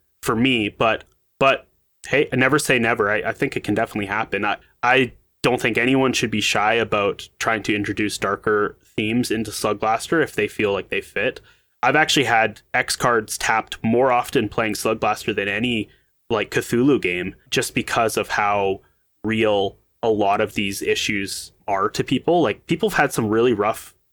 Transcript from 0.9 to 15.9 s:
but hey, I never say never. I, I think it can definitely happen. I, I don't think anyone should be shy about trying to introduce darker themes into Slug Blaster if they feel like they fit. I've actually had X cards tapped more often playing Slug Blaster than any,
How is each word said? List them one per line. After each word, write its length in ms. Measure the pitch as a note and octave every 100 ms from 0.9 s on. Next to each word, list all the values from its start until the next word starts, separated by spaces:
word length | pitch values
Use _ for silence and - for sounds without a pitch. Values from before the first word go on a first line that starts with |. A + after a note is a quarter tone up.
| G#2+ - _ _ -
but 300 | C3+ B2+ - _ _ _ -
hey, 200 | C3+ -
I 40 | B2+
never 220 | C3 D3
say 200 | - B2+
never. 320 | A2+ A#2 G2+
I, 60 | G#2+ A2
I 40 |
think 240 | A2 C#3 -
it 60 |
can 100 | -
definitely 320 | G#2+ A#2 A2 G2
happen. 380 | G#2 - G2
I, 120 | G#2 G2 _ -
I 300 | A#2+ C3 B2 - _ _
don't 180 | - B2
think 180 | A#2+ A2+
anyone 340 | A#2+ C3+ C3
should 180 | - A#2+
be 100 | G#2+
shy 340 | - G#2+ G#2
about 540 | A#2 A2 G#2+ G2+ - - -
trying 240 | - A2
to 100 | G2 G#2
introduce 420 | G#2 G2+ G#2 -
darker 580 | G2+ G2 - G#2 G#2 -
themes 480 | _ - G#2+ A#2+ A#2
into 220 | A2 A2
Slug 260 | - A2 G#2
Blaster 420 | A2 A2+ - E3
if 120 | C#3+
they 140 | - G#2
feel 240 | - G#2
like 160 | G2 -
they 120 | G2
fit. 400 | - F#2+ A2+ - _ _ _ -
I've 140 | B2+ C#3+
actually 280 | D#3 D#3
had 360 | A#2 A#2 A2 G#2 _
X 220 | A#2+ B2 -
cards 420 | B2+ A#2 A2 -
tapped 400 | - A2+ - -
more 280 | A2+ A#2+ C3
often 380 | B2 - C3+ G#2
playing 260 | - A2
Slug 260 | G#2 A#2+ A2
Blaster 320 | G#2+ A2 -
than 160 | G#2 G2+
any, 400 | G2+ B2 A#2 -